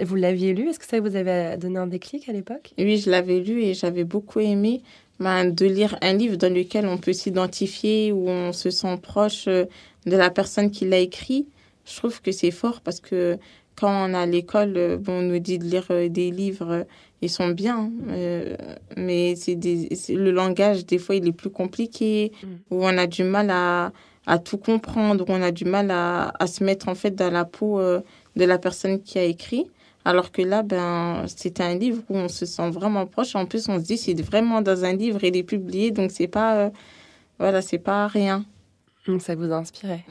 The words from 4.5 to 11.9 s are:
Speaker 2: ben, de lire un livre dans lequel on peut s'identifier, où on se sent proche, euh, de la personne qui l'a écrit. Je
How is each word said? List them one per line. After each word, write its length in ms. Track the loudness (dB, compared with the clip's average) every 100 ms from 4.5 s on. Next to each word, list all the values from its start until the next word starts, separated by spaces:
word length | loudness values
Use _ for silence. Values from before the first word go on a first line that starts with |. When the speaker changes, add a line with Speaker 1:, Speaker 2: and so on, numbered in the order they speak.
| 2 2 0 -6 -20 _ _
Speaker 2:
ben, 260 | 0 2 2
de 200 | 4 2
lire 320 | 4 0 2
un 100 | 2
livre 220 | 2 2 2
dans 180 | 2
lequel 320 | 2 0 0 0
on 120 | 0
peut 160 | -2
s'identifier, 1000 | -2 -2 0 -2 -2 -4 -2 0 2 2
où 160 | 0 0
on 240 | -2 -2
se 160 | -2 -2
sent 300 | -2 -2 -4
proche, 440 | -4 0 0 0 0
euh, 180 | 2 2 -4 -20 _ 0
de 100 | 6
la 140 | 6
personne 420 | 4 -2 0 0
qui 140 | 0 2
l'a 140 | 4
écrit. 480 | 2 -2 -4 -4 -4 _ _ _
Je 140 | -20